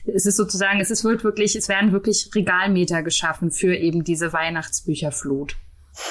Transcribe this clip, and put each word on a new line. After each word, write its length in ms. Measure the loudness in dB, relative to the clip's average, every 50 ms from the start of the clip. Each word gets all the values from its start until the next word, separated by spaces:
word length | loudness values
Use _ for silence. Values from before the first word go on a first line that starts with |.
| -6
es 200 | -2 -2 0 2
ist 100 | 2 2
sozusagen, 460 | 2 0 0 0 0 0 2 2 2
es 100 | 0 0
ist, 120 | 0 0 2
wird 180 | 2 0 2 0
wirklich, 320 | 0 0 2 0 0 0
es 140 | -2 -2 -2
werden 220 | 0 2 4 4 4
wirklich 360 | 2 2 0 0 0 -2 -2 -2
Regalmeter 680 | 0 0 2 2 2 2 2 2 2 2 2 0 -2 -2
geschaffen 480 | 0 -2 0 0 -2 -2 -2 -2 -2
für 220 | 0 2 2 2 2
eben 280 | 2 2 2 2 0 0
diese 300 | 0 0 0 -2 -2 -2
Weihnachtsbücherflut. 1200 | -2 -2 -2 -2 -4 -4 -4 -6 -4 -2 -2 -2 -2 -2 -4 -4 -4 -4 -2 -2 -2 -4 -6 -8 -10 -12 -14 -18 -20 -20 -20 -14 -12 -10 -10